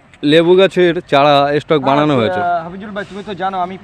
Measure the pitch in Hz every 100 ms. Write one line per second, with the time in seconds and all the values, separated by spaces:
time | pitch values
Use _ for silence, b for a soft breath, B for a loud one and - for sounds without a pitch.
0 | _ _ 147 160 170 185 190 180 180 170
1 | - 143 147 143 143 147 - 156 135 143
2 | 151 135 110 - 175 175 165 190 214 202
3 | 190 190 202 180 190 190 180 185